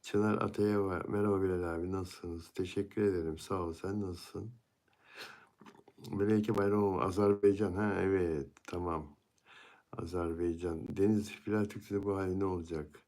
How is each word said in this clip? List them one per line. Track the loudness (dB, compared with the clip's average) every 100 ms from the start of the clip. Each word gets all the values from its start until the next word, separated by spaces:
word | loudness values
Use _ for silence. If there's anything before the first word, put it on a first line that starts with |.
Çınar | 0 0 2 2
Atayeva, | 0 2 2 2 0 -2 -2
"Merhaba | 0 2 2
Bilal | 2 0 -2
abi, | -2 -2
nasılsınız?" | -4 -6 -8 -10 -10 -10
Teşekkür | -6 -4 -4 -4 2
ederim. | 2 2 -2 -6
Sağ | -4 -4
ol. | -2
Sen | -4 -4 -4
nasılsın? | -4 -6 -10 -10 -10 -14 _ _ _ _ _ -18 -18 -18 -20 _ -20 -20 -20 -18 -6
Meleke | 0 4 4 4 2
Bayramova, | 2 4 4 2
Azerbaycan. | 0 4 4 6 4 4 0
Ha, | 0 0 2
evet, | 2 4 2 0 -4 -12 -8
tamam. | -4 -2 -4 -6 -16 _ _ _ -20 -20 -20 _ -10
Azerbaycan. | -4 -2 -2 0 0 0 -4 -4 -6 2
Deniz, | 4 4 0 -8 -2
Bilal | 0
Türkçe'de | 0 -4 -4 -2
bu | 0 0
hali | 0 0
ne |
olacak? | 0 -2 -4 -6 -6 -14